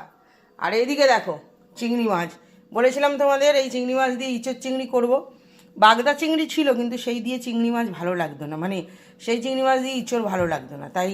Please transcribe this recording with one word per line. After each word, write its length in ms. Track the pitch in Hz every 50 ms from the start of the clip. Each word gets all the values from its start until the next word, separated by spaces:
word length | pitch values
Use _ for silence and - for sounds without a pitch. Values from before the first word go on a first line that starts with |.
| 160 - _ _ _ _ _ _ _ _ _ - -
আর 80 | 175 202 226
এইদিকে 260 | 247 254 285 294 285 269 240
দেখো 220 | 208 - 190 160 139 - - _ _ _ _ - -
চিংড়ি 260 | 240 233 240 240 233 220 196
মাছ, 160 | 170 170 160 - - - _ _ - _ - -
বলেছিলাম 340 | 220 240 262 254 277 285 285 285 269
তোমাদের 300 | 285 277 277 277 277 294 294 277
এই 60 | 269 254 226
চিংড়ি 220 | 254 247 247 254 262
মাছ 120 | 262 254 254 233
দিয়ে 120 | 269 262 247
ইঁচড় 220 | 233 240 262 254 254 -
চিংড়ি 220 | 262 262 262 262 240 -
করবো। 220 | 247 240 240 254 277 - - - - _ - - - - - - - 208
বাগদা 300 | 214 226 226 247 285 285 285
চিংড়ি 240 | 320 311 320 311 320 262 -
ছিল 140 | 320 302 277 247 226
কিন্তু 160 | 240 240 247 240 -
সেই 140 | 247 240 240 208
দিয়ে 120 | 240 254 247 240
চিংড়ি 240 | 247 233 233 233 233 233
মাছ 120 | 233 233 202 180
ভালো 160 | 151 170 175 185 175
লাগতো 220 | 165 156 147 139 151 147
না, 40 | 156 156 170
মানে 140 | 190 196 185 180 - - - - - - - -
সেই 140 | 226 233 233 226
চিংড়ি 200 | 262 262 262 262
মাছ 120 | 262 262 262 254
দিয়ে 100 | 262 269 254
ইঁচড় 220 | 233 - 247 233 220 202
ভালো 140 | 190 185 175 165 160
লাগতো 220 | 139 131 135 143 143
না, 60 | 143 139 -
তাই 140 | 185 185 190